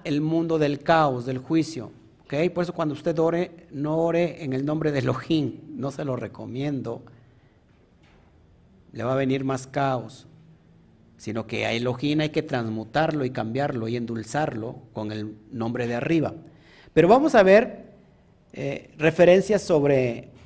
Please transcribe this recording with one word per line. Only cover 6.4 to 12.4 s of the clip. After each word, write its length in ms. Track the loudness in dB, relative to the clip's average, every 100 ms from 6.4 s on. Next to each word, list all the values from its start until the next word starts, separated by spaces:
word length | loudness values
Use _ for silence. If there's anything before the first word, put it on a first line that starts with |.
| -10 -6 -6 -6 -6 -10 -14 -20 _ _ _ _ _ _ _ _ _ _ _ _ _ _ _ _ _
le 100 | -8
va 80 | -4
a 60 | -2
venir 260 | 0 -2
más 240 | -2 -6 -6
caos, 580 | -2 -2 -2 -6 -16 -20 -20 -20 _ _ _ _ _ _ _
sino 300 | -8 -8 -6
que 180 | -4 -2
a 80 |
Elohim 480 | -2 -2 -2 -2 0
hay 80 | -2
que 140 | -2